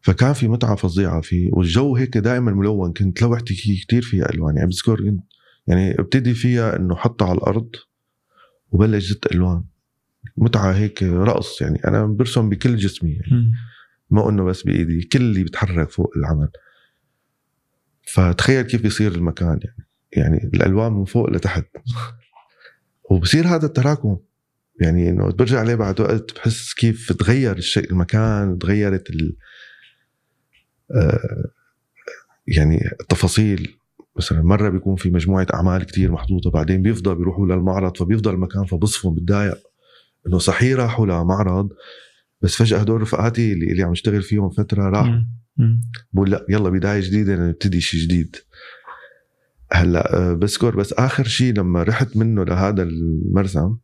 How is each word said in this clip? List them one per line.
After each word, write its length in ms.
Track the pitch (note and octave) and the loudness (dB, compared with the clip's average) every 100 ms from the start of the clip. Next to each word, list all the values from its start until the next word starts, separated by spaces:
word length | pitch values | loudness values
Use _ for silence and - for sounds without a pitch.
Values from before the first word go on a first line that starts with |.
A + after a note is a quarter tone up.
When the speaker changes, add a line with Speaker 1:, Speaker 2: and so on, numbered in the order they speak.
Speaker 1:
فكان 320 | - F2+ B2 | 2 4 2
في 160 | C#3+ A#2 | 2 0
متعة 260 | A2+ G#2+ G2+ | 0 0 0
فظيعة 440 | F#2 E2+ F#2+ E2+ | 0 0 0 -2
فيه، 280 | D#2+ F2+ F2+ | -2 0 0
والجو 440 | - F2 F#2 C#3+ A#2+ | 2 2 2 2 0
هيك 220 | B2+ A#2+ | 0 0
دائما 340 | G#2 B2 A#2+ | 0 0 0
ملون. 400 | G2 G2+ G#2 F2+ | 2 0 0 -2
كنت 300 | E2+ F#2+ F2 | -2 -2 0
لوحتي 320 | A#2+ A#2 A#2 | 0 0 -2
كي-، 300 | F#2 G#2 F#2+ - | -6 -2 -4 0
كتير 160 | A#2+ | -2
فيها 280 | A#2+ F#2+ C#2 | 0 -2 0
ألوان، 260 | D2+ D#2+ D2+ | -2 -2 0
يعني 120 | D#2+ | -2
بذكر 280 | F2+ - G#2+ | -2 -2 0
كنت، 240 | G2 G2 - _ _ _ - | 0 -2 -6 _ _ _ 0
يعني 340 | F2+ F#2+ - | 2 2 0
ابتدي 340 | - C3+ A#2+ | 0 0 0
فيها 420 | A#2 B2 B2 A2+ - | 0 0 0 0 -2
إنه 180 | F#2 | -2
حط 280 | F2 A#2+ - | 0 -2 0
على 160 | F#2 F2+ | 0 2
الأرض 320 | - G#2 A#2 - _ _ _ _ _ _ _ _ _ | 0 -2 -6 -16 _ _ _ _ _ _ _ _ _
وبلش 420 | F2 G#2+ G#2+ F#2 | 2 4 4 -2
زت 200 | G#2 - | -2 0
ألوان، 320 | F2 F2+ F2 E2 _ _ _ _ _ - - | 2 0 0 -4 _ _ _ _ _ -14 0
متعة 360 | A2+ A2+ G2 | 2 2 2
هيك 300 | F#2+ G#2 - | 2 0 0
رقص. 580 | F#2+ F2 G2+ - - - | 0 2 2 0 -4 -6
يعني 200 | D2 D#2 | -2 -2
أنا 220 | - A2 G#2+ | 0 0 0
برسم 420 | G#2 B2 B2 A2 | 0 0 0 0
بكل 280 | G2 B2+ A#2 | 0 0 0
جسمي، 340 | G2 - E2 | -2 -2 -4
يعني 220 | D2 - | -4 0
Speaker 2:
مم. 200 | B2 A#2 A#2 - - - _ _ | 2 2 0 -6 -20 -20 _ _
Speaker 1:
ما 180 | G#2+ G#2+ | 0 2
إنه 160 | G#2 | 0
بس 180 | F#2 F#2 | 0 -2
بإيدي، 400 | - F#2+ E2 E2 | -2 0 0 -2
كل 180 | F2 C#3 | 0 0
اللي 240 | B2 G2 | 2 0
بتحرك 460 | F2 - G2 F2 D#2 | -2 -2 -2 -2 -4
فوق 220 | - G#2+ - | -2 -4 -2
العمل. 320 | C#2+ D#2 D2 - _ _ _ _ _ _ _ _ _ _ _ _ _ _ | -2 0 -2 -6 _ _ _ _ _ _ _ _ _ _ _ _ _ _
فتخيل 600 | - - F#2 F2 - C3+ | -4 0 2 2 2 0
كيف 200 | A#2 A#2+ | 0 -2
بيصير 300 | G#2+ - G#2+ | -2 0 -2
المكان، 480 | E2+ E2+ - F2 D#2 | 0 -4 -2 -2 -2
يعني، 240 | - - - _ _ | -6 -16 -20 _ _
يعني 380 | - C3 - - | -2 2 2 0
الألوان 380 | - - G2 A2+ | 2 2 2 0
من 120 | G#2 | -2
فوق 260 | G2 A#2+ - | 0 0 0
لتحت 360 | - G2 F2+ - - - A#2+ A#2 - _ | 0 -2 -4 -6 -10 -10 -10 -10 -16 _
<laughs> 760 | _ _ _ - _ _ _ - | _ _ _ -20 _ _ _ 0
وبصير 360 | F#2 E2 D3+ E3+ | 2 4 2 4
هذا 200 | E3+ D3+ | 2 0
التراكم. 520 | C#3+ B2+ D3 A2 F#2+ _ _ _ _ _ _ | 0 0 2 0 -2 _ _ _ _ _ _
يعني 300 | E2 E2+ F2 | 2 2 2
إنه 200 | F2+ F#2+ | 2 0
برجع 300 | F2+ A#2 B2+ | 0 2 2
عليه 140 | A2+ | 0
بعد 260 | A#2 G#2 F#2+ | 0 -2 -2
وقت 340 | A2 A2 - | 0 -2 -4
بحس 400 | - A2+ A2 - | -4 -4 -4 -8
كيف 380 | - A2+ A2 - | -2 0 0 -4
تغير 440 | F2 G2+ B2+ B2+ F#2 | -2 2 2 2 -2
الشيء، 340 | E2+ - - | -2 -2 0
المكان، 680 | F2+ E2+ A2 A2 G#2 G2 F2 | -2 0 0 0 0 -2 -2
تغيرت 520 | E2+ G#2 G2+ F#2+ - | 0 0 0 -2 -4
ال-، 260 | E2 D#2 - - - - - - _ _ _ _ _ _ _ _ _ _ | -4 -4 -6 -16 -20 -20 -20 -20 _ _ _ _ _ _ _ _ _ _
آه، 500 | B2 D#2+ - - - - _ _ _ _ _ - - _ _ - | 0 2 2 -2 -6 -8 _ _ _ _ _ -20 -20 _ _ 0
يعني 460 | D#2+ D2+ D#2+ - - | 2 4 2 0 -8
التفاصيل. 760 | - E2+ F2+ - G#2+ G2 E2+ _ _ _ - - | -2 0 2 2 2 0 -4 _ _ _ -16 -8
مثلا 260 | E2+ D#2+ | -2 2
مرة 260 | D#2+ G2+ G#2 | 4 4 2
بيكون 280 | F2+ F#2+ F#2+ | 0 -2 -2
في 140 | F2+ | 0
مجموعة 360 | F2 E2 F#2+ F2+ | 0 2 0 0
أعمال 280 | - F2+ F#2 | 0 2 0
كتير 280 | F2+ - F#2 | -2 0 0
محطوطة، 380 | E2+ - F#2 F2 | 0 -2 -2 0
بعدين 320 | D#2+ D#2 F#2 | 0 0 0
بيفضى 320 | F#2+ G2+ F#2 | 0 0 -2
بيروحوا 320 | E2+ F2 F2+ F#2+ | -2 -2 0 0
للمعرض، 500 | F2+ F2+ F#2 F#2+ F2+ | 2 0 0 -2 -2
فبيفضى 340 | F2+ A2 G#2+ | -2 0 0
المكان، 340 | F#2 F2+ G2 | -2 -4 -4
فبصفن، 500 | F#2+ F2 G#2+ - F#2 | -4 -2 -2 -2 -2
بتضايق 440 | E2 F2 G2+ G2+ - _ _ _ _ _ _ - | -2 0 0 0 -4 _ _ _ _ _ _ -2
إنه 120 | F2+ | 0
صحيح 400 | - F2+ B2 C3 | 0 2 2 2
راحوا 280 | A#2+ A#2 G#2+ | 0 0 0
لمعرض، 600 | F2 E2+ F#2+ F#2+ F2+ G2 - - - - _ _ _ | 0 0 0 0 0 -2 -6 -20 -20 -20 _ _ _
بس 140 | F2 - | -2 2
فجأة 220 | A2+ G#2 | 2 2
هدول 220 | G#2 A2+ | 2 0
رفقاتي 520 | G#2+ - A2 A#2 A2+ | -2 -2 -2 0 -2
اللي، 140 | F#2+ F#2 | 0 -2
اللي 160 | F2 | 0
عم 80 | F2+ | 0
اشتغل 320 | F2 - G2+ | 0 0 -2
فيهم 280 | F#2 G#2 G2 | 0 -2 -2
فترة 400 | F2 G#2 G2 G2 | -2 -4 -2 0
راحوا. 200 | G#2 A#2+ | 2 2
Speaker 2:
مم. 180 | A#2 A#2 - _ - | 0 -2 -6 _ 0
مم. 240 | A#2 A#2 A#2 - _ | 2 2 -2 -12 _
Speaker 1:
بقول: 180 | G2 G2 | 0 2
"لا، 160 | G2 - | 0 0
يلا 220 | G#2 G2 | 0 0
بداية 300 | F#2 F#2+ G2+ | 0 0 -2
جديدة، 480 | F#2 G#2 G2+ F#2+ E2+ | 0 0 0 0 0
نبتدي 320 | E2 G2+ F2 | 0 -2 -2
شي 180 | D#2+ E2+ | -2 -2
جديد." 380 | E2 F2 D#2 - _ - - - - - - _ _ _ _ _ - | 0 0 -2 -8 _ -20 -20 -20 -20 -20 -20 _ _ _ _ _ -2
هلا، 440 | F2 F2 E2+ - F2 | 0 2 2 2 0
آه، 160 | F2+ | 0
بذكر 440 | E2+ G2+ - A#2 G2 | 0 -2 0 0 0
بس 160 | G2+ | -2
آخر 320 | - C3 - | 0 0 0
شي 280 | A#2 - B2+ | -2 0 0
لما 300 | G#2 F2+ F2 | 0 0 0
رحت 340 | E2+ A2+ B2 G#2+ | 0 0 -2 0
منه 280 | A2 G#2+ | 0 0
لهذا 380 | F2 F2+ F#2+ G2+ | 0 0 0 0
المرسم 920 | F2 E2 E2 D#2+ - F#2 F#2+ F2 E2+ A2+ | -2 -2 -2 -2 0 0 0 0 -2 -2